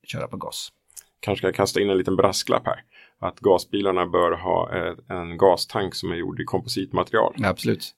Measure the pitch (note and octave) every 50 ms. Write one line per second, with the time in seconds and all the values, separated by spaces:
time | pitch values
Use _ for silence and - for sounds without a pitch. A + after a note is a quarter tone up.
0 | _ - - C#3 B2+ A#2+ - F#2 - - - - - - _ _ _ _ - -
1 | - _ _ - - G#2+ G2 - - F#2+ - - G2+ G2 - - G2+ G2+ F#2+ F#2
2 | F2+ F#2+ F#2+ F#2 F#2+ G2 F#2 - - - - - - - - - - _ _ -
3 | - _ _ - F#2+ F#2 - - - G2+ F#2 F2 - - - G2+ G2 G2 F#2 F2+
4 | F2+ F2 E2+ F2+ F2 E2+ E2 E2+ F#2 F2+ F2 F2 E2+ E2 - F#2 E2+ F2 F2 -
5 | _ - F2+ F2+ E2+ E2+ E2+ E2 G2 F#2+ F2 - - - - A2 G2 F2 - -
6 | - F2+ F2 E2+ F2 F#2 - - - - - F#2 - - - G2 F#2+ - - F2+
7 | F2 - - A2 G#2+ - - - G#2 F#2+ F2 - - A#2 G#2+ - - - _